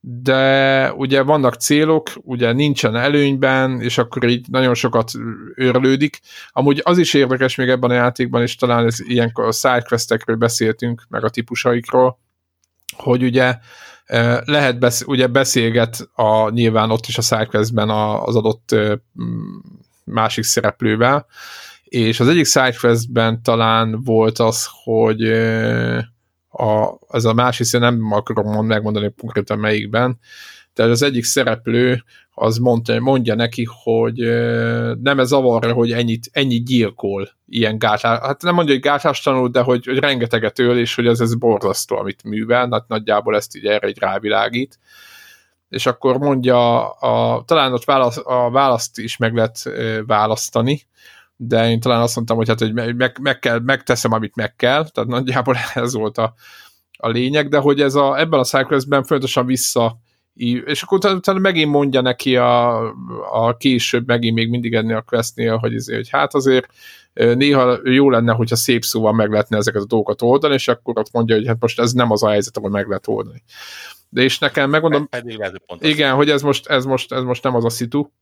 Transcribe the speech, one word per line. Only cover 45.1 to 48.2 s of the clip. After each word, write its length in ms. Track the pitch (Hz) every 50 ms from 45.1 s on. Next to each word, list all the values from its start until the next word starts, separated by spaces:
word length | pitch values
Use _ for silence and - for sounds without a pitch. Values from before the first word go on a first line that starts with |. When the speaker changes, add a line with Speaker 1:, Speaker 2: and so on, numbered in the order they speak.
| - - - - - _ _ _ _ _ _ _
Speaker 1:
És 160 | - - -
akkor 320 | 135 120 _ - 135 127 131
mondja, 720 | 143 143 135 131 123 127 123 120 120 120 117 120 113 104
a, 520 | - _ - 127 113 117 117 117 117 117 117
talán 300 | - 170 160 139 131 127
ott 100 | 117 -
válasz-, 380 | - 139 135 127 120 117 -